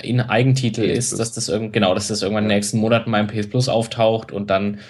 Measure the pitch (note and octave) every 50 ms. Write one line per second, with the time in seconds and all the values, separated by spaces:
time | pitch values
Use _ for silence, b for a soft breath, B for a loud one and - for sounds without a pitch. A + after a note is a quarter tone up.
0 | - - A#2+ B2 G#2+ G#2 G#2+ A2+ C3 C3+ C3 C3 B2+ A#2 G#2+ A#2+ G#2+ F#2+ - A#2+
1 | A#2+ - F#2+ - A2 - - B2 B2 - F2+ G#2+ - - - A2+ G2+ F#2 F#2 G#2
2 | G2+ - G#3 G#3 - G2 G#2+ G#2+ G#2 G#2 G2+ G#2 G#2 - - A2 G#2+ A2+ A#2 A2+
3 | A2+ A#2 G#2+ G#2 G#2+ G#2 - G#2+ G2+ G2+ - B2+ B2+ - - A2+ A2+ - - -
4 | A2+ A2 A2+ A2 - - - G2+ G2+ G2+ F#2+ F#2+ G2+ G2+ G#2 G#2 B